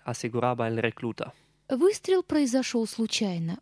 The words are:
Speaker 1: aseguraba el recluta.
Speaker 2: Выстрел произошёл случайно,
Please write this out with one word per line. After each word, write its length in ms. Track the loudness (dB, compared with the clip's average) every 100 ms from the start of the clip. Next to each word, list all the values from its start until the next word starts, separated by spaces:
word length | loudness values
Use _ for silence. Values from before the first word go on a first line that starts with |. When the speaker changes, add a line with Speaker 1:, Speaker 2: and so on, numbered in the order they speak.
| -6
Speaker 1:
aseguraba 600 | -4 -4 0 0 2 0
el 140 | 0
recluta. 520 | 0 -2 -6 -4 -8 -10 _ _ -6
Speaker 2:
Выстрел 560 | 2 2 2 2 0
произошёл 640 | 2 2 2 2 0 0 -2
случайно, 720 | -2 -2 0 -2 -2 -4 -4